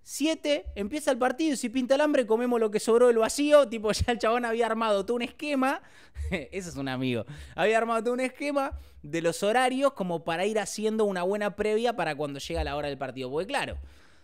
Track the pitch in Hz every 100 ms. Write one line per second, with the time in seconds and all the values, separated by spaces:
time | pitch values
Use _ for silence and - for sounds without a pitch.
0 | - - 302 269 302 294 - - 202 294
1 | 294 247 254 254 320 269 240 254 247 269
2 | 302 294 214 220 247 240 220 202 - 233
3 | 247 233 220 - 294 294 254 226 208 202
4 | - 240 220 240 233 233 226 226 226 202
5 | 190 240 247 - 294 277 262 320 - -
6 | - - - 185 131 190 180 135 135 127
7 | 131 117 104 147 - - 190 226 226 226
8 | 226 247 254 - 294 285 269 - - -
9 | 147 165 165 165 202 240 262 262 277 269
10 | 180 170 160 165 202 214 196 - 214 220
11 | 208 185 185 208 208 196 214 214 240 220
12 | 160 147 147 139 - 165 151 143 147 135
13 | 131 123 127 147 196 277 147 80 - -
14 | - -